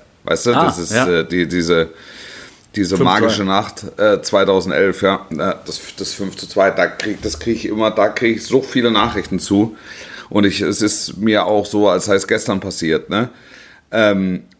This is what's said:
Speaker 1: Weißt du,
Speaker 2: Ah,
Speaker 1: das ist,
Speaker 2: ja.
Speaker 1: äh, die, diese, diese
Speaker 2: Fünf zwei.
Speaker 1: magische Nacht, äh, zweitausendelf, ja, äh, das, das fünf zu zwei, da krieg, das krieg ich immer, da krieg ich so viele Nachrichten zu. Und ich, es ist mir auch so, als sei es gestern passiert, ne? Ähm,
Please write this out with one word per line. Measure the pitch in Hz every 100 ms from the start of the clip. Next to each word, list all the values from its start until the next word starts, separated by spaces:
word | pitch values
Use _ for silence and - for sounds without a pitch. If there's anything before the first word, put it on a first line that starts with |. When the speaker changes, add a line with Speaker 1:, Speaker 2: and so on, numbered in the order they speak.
| _ _
Speaker 1:
Weißt | - 101 120
du, |
Speaker 2:
Ah, | 131
Speaker 1:
das | 165 87
ist, | 82
Speaker 2:
ja. | 110 107
Speaker 1:
äh, | 82 80
die, | 90 85
diese, | 87 85 82 80 - - - - - - - _ 104
diese | 87 92
Speaker 2:
Fünf | 87
zwei. | 101
Speaker 1:
magische | 113 104
Nacht, | 95 98 110 - 104 -
äh, | 104 98
zweitausendelf, | - 98 98 95 90 73 98 -
ja, | 98 98 -
äh, | 76 92 - -
das, | - - -
das | 95
fünf | - 95 -
zu | -
zwei, | 101 95
da | 92 87
krieg, | - 107 92
das | 104 -
krieg | 117 113
ich | -
immer, | 107 110
da | 107 107
krieg | - 117 107
ich | -
so | 131
viele | - 127 117
Nachrichten | 107 113 98 - 92
zu. | - 98 113 - - - - - -
Und | 104
ich, | 101 90
es | 90 101
ist | 107 - - 87
mir | 110 104 90
auch | 104 101
so, | 104 104
als | 90 101
sei |
es | 98 -
gestern | 110 - 98
passiert, | 95 - 80 78 -
ne? | 101 120 - - - - - _
Ähm, | 113 107 98 95 90 -